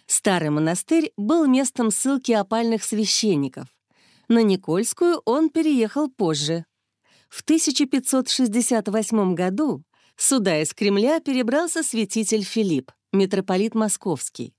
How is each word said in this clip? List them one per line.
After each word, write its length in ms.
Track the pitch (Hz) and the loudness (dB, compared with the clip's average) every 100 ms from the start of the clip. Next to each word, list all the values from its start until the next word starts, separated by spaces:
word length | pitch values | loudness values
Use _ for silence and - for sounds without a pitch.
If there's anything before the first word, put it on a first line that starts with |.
| - | -6
Старый 420 | - 208 180 151 | -2 0 0 0
монастырь 640 | 147 160 180 - 330 311 - | 0 0 -2 0 0 0 -4
был 280 | 208 330 294 | 0 2 4
местом 440 | 254 269 - 226 | 2 0 -2 -2
ссылки 420 | - 262 277 254 | 0 -2 -2 0
опальных 500 | 220 196 226 233 220 | 0 0 -2 0 -2
священников. 840 | - 214 202 - 214 156 139 143 139 _ _ _ _ _ - | -2 -2 0 0 2 0 -2 -6 -16 _ _ _ _ _ 0
На 140 | 233 | 2
Никольскую 800 | 214 185 190 170 233 - 349 339 | 4 0 -2 -2 -2 0 0 0
он 260 | - 262 320 | 0 0 2
переехал 600 | 320 311 269 214 277 302 | 2 2 2 0 -2 -4
позже. 540 | - 180 147 147 165 160 _ _ _ _ _ _ | -2 -2 0 -2 -4 -8 _ _ _ _ _ _
В 160 | - | -8
тысяча 420 | - 320 311 254 269 | 0 0 2 0 0
пятьсот 420 | 277 - 262 254 | 0 0 0 0
шестьдесят 600 | - 247 220 233 233 202 | 0 0 0 0 0 0
восьмом 480 | 214 208 220 185 170 | -2 0 0 2 0
году 480 | 180 196 302 143 - _ _ - | 0 0 -2 -4 -10 _ _ -4
сюда 460 | - 269 196 156 | 0 2 2 0
из 120 | 156 | -2
Кремля 460 | - 208 202 233 320 | -2 0 2 2 0
перебрался 640 | - 254 233 277 339 330 | 0 -2 0 0 -2 -4
святитель 580 | 311 233 208 220 214 220 | -4 -4 -2 -2 -2 -2
Филипп, 480 | 190 226 202 143 - _ _ | -2 -2 0 -2 -4 _ _
митрополит 640 | 196 190 190 190 185 220 220 | 0 0 0 -2 -2 0 0
Московский. 760 | 214 - 196 143 - - 117 | -2 -2 -4 -6 -6 -12 -14